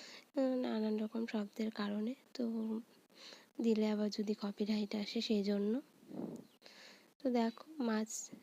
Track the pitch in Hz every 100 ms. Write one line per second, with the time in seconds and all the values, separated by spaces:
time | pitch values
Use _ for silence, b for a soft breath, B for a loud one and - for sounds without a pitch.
0 | B B - 285 262 254 247 220 220 214
1 | 214 226 226 214 208 - 220 - 202 208
2 | 214 269 - - 233 226 220 220 - -
3 | - B B B B - 233 214 214 208
4 | 208 202 208 208 202 - 208 214 202 214
5 | 202 233 226 214 202 202 208 247 - -
6 | - - - - - _ B B B B
7 | B _ 262 240 226 - - 311 233 220
8 | 220 - - -